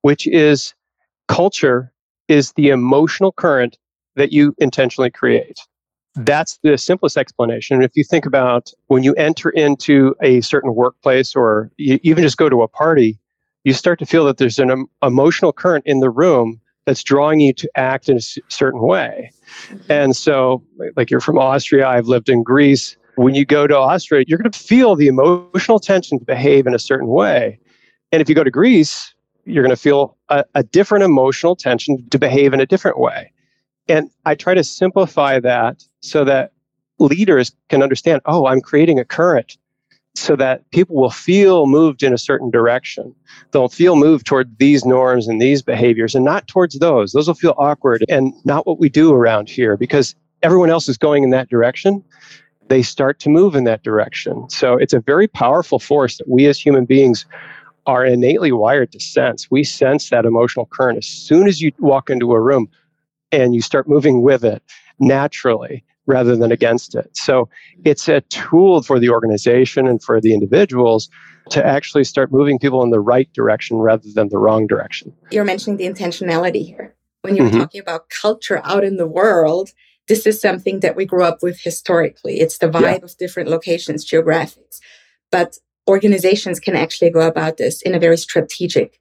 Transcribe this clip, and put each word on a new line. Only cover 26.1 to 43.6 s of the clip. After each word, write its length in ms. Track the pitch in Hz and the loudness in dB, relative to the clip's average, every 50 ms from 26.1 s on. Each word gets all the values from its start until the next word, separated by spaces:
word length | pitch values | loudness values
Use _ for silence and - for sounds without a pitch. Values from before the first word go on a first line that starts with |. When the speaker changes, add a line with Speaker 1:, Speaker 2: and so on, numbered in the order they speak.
| 147 - | -8 -8
Speaker 1:
to 60 | - | -4
behave 420 | - 135 120 131 143 143 139 131 | -6 -6 -2 2 4 4 4 4
in 60 | 127 123 | 2 -2
a 60 | 113 | -2
certain 300 | - - 135 131 131 113 | -2 -4 -4 -4 -2 0
way. 500 | 120 165 208 202 156 123 117 104 104 _ _ _ _ _ _ _ _ _ _ _ - | 0 0 2 2 0 0 -2 -4 -8 _ _ _ _ _ _ _ _ _ _ _ -2
And 80 | 160 | -2
if 80 | 151 156 | 0 2
you 40 | 156 | 2
go 120 | 156 151 | 2 2
to 40 | 131 | 0
Greece, 640 | - 135 196 262 247 175 151 - - - - - _ _ _ _ _ _ _ | 0 2 2 4 6 4 4 2 -2 -14 -16 -20 _ _ _ _ _ _ _
you're 200 | - 170 151 123 | -4 -2 0 2
gonna 120 | 127 127 | 2 0
feel 420 | - - 147 143 139 143 - _ _ _ - | 0 0 0 2 2 0 -2 _ _ _ -4
a, 160 | 147 143 - _ _ | -2 -2 -2 _ _
a 80 | 143 123 | -4 -4
different 400 | _ - 175 202 - 208 202 196 | _ 0 0 2 2 2 2 2
emotional 540 | 185 151 135 131 135 135 - - 170 180 | 2 2 2 2 0 -2 0 -2 -2 -2
tension 500 | - - 131 123 113 - - 143 131 120 117 | 0 -2 -4 -4 -2 -2 -4 -6 -6 -4 -4
to 60 | - | -2
behave 360 | 135 143 127 127 139 143 139 135 | -2 0 0 2 2 2 2 2
in 80 | 135 | 0
a 40 | 135 | 0
different 320 | - 190 185 - 202 - | 0 -2 -2 0 -4 -2
way. 360 | - 127 127 - - - _ _ _ _ _ _ _ _ _ _ _ _ - | -2 -4 -4 -4 -8 -14 _ _ _ _ _ _ _ _ _ _ _ _ -2
And 200 | 165 156 151 - _ _ _ | 0 0 -2 -6 _ _ _
I 100 | 160 147 | -4 -4
try 180 | - - 180 185 | -2 -2 0 0
to 100 | 185 147 | 0 0
simplify 760 | - - - 185 185 - 196 185 - - 165 143 139 135 131 | -2 -4 -4 -4 0 0 0 -2 0 0 -2 0 0 0 0
that 420 | 120 123 123 120 113 120 - _ _ _ _ _ | 0 0 -2 0 -2 -4 -6 _ _ _ _ _
so 240 | - - - 156 143 | -20 -4 -2 0 2
that 300 | 135 139 135 - - _ _ _ _ _ _ _ _ _ | 2 0 0 -2 -6 _ _ _ _ _ _ _ _ _
leaders 540 | - 156 254 285 175 214 190 165 131 123 - _ _ _ | 0 0 0 2 0 2 2 4 2 2 -2 _ _ _
can 160 | _ - 139 139 | _ 0 0 0
understand, 380 | 139 135 - - 165 160 135 _ | 0 -2 -2 0 0 0 0 _
"Oh, 200 | 156 156 175 139 | -2 -2 0 0
I'm 160 | 131 131 135 | 0 0 0
creating 380 | - - - 147 160 170 151 131 | -2 0 2 2 4 4 2 0
a 60 | 120 | -2
current," 520 | _ - - 165 180 160 120 - - - _ _ _ _ _ _ _ _ _ _ _ _ | _ -4 0 0 2 2 0 -2 -6 -20 _ _ _ _ _ _ _ _ _ _ _ _
so 220 | - - - 151 | -10 -2 -2 0
that 320 | 135 135 131 127 - _ _ | 0 0 -2 -2 -6 _ _
people 240 | - 165 185 _ 165 | 0 0 0 _ 0
will 140 | 135 131 117 | 0 0 0
feel 560 | - - - - 185 202 202 190 185 175 147 | -2 -6 -2 0 2 4 4 4 4 4 2
moved 380 | 139 139 151 165 160 135 - 143 | 4 4 4 2 2 0 -2 -2
in 100 | 135 123 | -2 -2
a 40 | |
certain 320 | 120 - - 139 127 131 135 | -2 -2 -4 -4 -4 -4 -2
direction. 640 | 123 120 113 117 120 127 - - - 135 - 123 131 _ _ _ - - _ _ | 0 0 0 0 0 -2 -6 -10 -14 -14 -16 -16 _ _ _ _ -20 -20 _ _
They'll 160 | - 143 | -2 -2